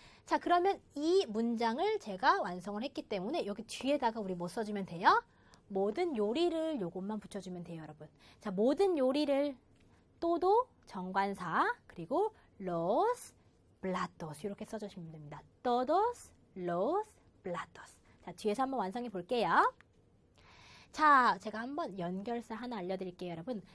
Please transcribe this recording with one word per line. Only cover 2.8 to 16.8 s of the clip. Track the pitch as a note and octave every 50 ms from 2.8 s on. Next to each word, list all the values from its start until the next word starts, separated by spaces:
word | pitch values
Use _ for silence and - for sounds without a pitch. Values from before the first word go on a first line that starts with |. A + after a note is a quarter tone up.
했기 | B3+ C#4+ - D4+
때문에 | - - G#3+ F#3 F3+ A3+ D#4+ E4 G3
여기 | G3+ G3+ -
뒤에다가 | A3 - - - - C4+ D4 C#4 B3+ A3+ A3+ A3+
우리 | G3+ F#3+ F3+
뭐 | E3+ F3 F3
써주면 | - A#3+ G#3+ G#3 G#3 G3+ F#3
돼요? | - F3 E3 G#3 C#4+ G4+ A#4 - _ _ _ _ _ - - _ -
모든 | G3+ F#3+ G3 G#3 A3 E4+ F#4 F4 C#4
요리를 | G#3+ G3+ G#3 A#3+ D#4+ F4 F4 D#4+ D#4+ D#4+ D#4+ D#4 A#3
요것만 | F3+ E3+ - F#3 F#3+ G3+ A3 G#3
붙여주면 | - - - G3+ F#3 F#3 F3+ F3 E3+
돼요, | F3 E3+ D#3+
여러분. | D#3 D#3 D3 - D3+ - _ _ - - - _
자, | - G#3+
모든 | F3+ F#3+ A3 C4 D4 C#4 G4+ F#4+ F4
요리를 | C#4+ B3+ B3+ C4 D4 D4+ C#4+ C#4 C4+ C#4+ C#4+ C4 - _ _ _ _ _ _ _ _ _ _ _ _
또도 | E4+ E4+ E4+ E4 F4+ F#4 G#4 A#4 B4+ - _ _ _
정관사 | - - G3 F3+ F#3 F#3+ G3 G3+ G3+ G3 - F3+ E3 E3+ A#3 D#4+ A4 A#4+ - _
그리고 | - - - E3 - C4+ F4 G#4 G#4+ - - _ _ _ -
los | F#3+ F3+ E3+ E3 E3 F3+ A#3 D#4 G4+ A#4 B4 - - - - _ _ _ _ _ _ _ _ _
platos | - F#3+ F3+ F3+ F3+ - - - E3+ D#3 D3 - -
이렇게 | G3 G3+ - G#3
써주시면 | - A3+ G#3 G#3 G3 - F#3 E3 D#3+
됩니다. | D#3+ D#3 D3 D3 D3 - - - _ _
Todos | - B3 A#3+ B3 B3+ B3+ D#4+ F#4+ A4 B4 A#4+ - - - - _ _ _ _
los | F#3+ F3+ F3 E3+ F3